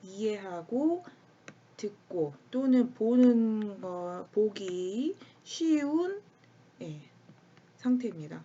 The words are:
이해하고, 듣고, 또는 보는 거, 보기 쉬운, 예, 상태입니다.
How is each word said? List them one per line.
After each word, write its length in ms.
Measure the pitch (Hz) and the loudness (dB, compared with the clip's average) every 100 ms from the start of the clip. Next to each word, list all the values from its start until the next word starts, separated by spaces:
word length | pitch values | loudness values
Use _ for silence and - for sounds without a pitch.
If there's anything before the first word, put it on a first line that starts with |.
이해하고, 1000 | 185 196 214 208 196 175 165 240 311 349 - - - _ - - _ - | -14 -4 -2 -2 -6 -8 -4 0 0 0 -6 -20 -20 _ -20 -20 _ -10
듣고, 560 | 208 208 _ 180 151 143 - | -10 -10 _ -4 -4 -4 -8
또는 420 | 254 269 254 247 | -2 4 4 4
보는 880 | - 220 247 247 233 226 214 208 196 | 0 2 6 8 6 2 0 -4 -8
거, 480 | 185 180 175 180 185 | -8 -6 -6 -8 -4
보기 840 | - 214 202 190 180 180 208 294 403 - - | 2 2 0 -6 -4 -4 -2 -4 -6 -14 -20
쉬운, 760 | - - 320 302 285 302 359 403 415 _ - _ - _ | -16 -4 2 2 2 0 -2 -4 -12 _ -20 _ -20 _
예, 200 | 170 151 139 - - - _ - _ _ | -12 -12 -16 -20 -20 -20 _ -20 _ _
상태입니다. 640 | 254 247 233 170 151 160 | 0 0 0 -8 -12 -14